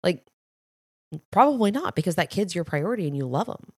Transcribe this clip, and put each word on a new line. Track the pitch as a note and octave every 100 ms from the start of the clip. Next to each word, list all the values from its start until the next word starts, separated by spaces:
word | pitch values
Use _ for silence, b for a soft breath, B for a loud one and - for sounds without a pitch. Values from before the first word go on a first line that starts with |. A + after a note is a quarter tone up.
Like, | - F3+ _ _ _ _ _ _ _ _ _ - _
probably | G3 C#4 C4 G#3
not, | A#3+ F#4 -
because | F3
that | E3 E3
kid's | - G3+
your | F3
priority | D#3+ D3 F3 A#3+ D#3
and | C#3+
you | C3
love | C3+ A3
'em. | - -